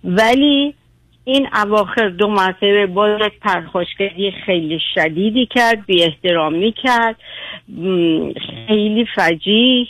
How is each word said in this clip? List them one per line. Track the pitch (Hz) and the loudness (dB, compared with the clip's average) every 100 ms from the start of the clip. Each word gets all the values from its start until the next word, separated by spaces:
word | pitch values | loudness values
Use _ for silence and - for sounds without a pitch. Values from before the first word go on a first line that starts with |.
ولی | 180 180 220 262 285 277 285 - _ _ _ _ | 0 2 4 4 4 2 0 -6 _ _ _ _
این | - 269 269 | -2 0 0
اواخر | 214 208 214 185 202 214 | -2 0 0 0 0 -2
دو | 175 208 | 0 0
مرتبه | 208 185 185 202 202 202 | 2 0 0 2 2 2
باز | 180 208 208 | 2 0 2
یک | 208 - | -2 -2
پرخاشگری | 214 180 165 185 175 - 196 175 196 190 - | -2 -2 -2 -6 -6 -4 -6 -4 -6 -6 -2
خیلی | 180 156 160 - 175 | -2 -2 -6 -4 -2
شدیدی | 160 160 208 226 247 254 | -2 0 0 0 0 2
کرد، | 233 226 202 | 2 0 0
بی | 180 | 2
احترامی | 170 147 180 170 156 165 208 220 | 2 0 -2 0 0 0 -2 -2
کرد، | 269 240 226 220 - - - - - | 0 2 0 -4 -16 -18 -16 -18 -16
م، | - 175 185 170 160 151 - - - - | -8 -2 2 2 2 -2 -8 -12 -14 -2
خیلی | 214 208 214 226 - | 0 2 0 -2 0
فجیع | 170 165 190 214 247 254 | 0 0 0 2 4 2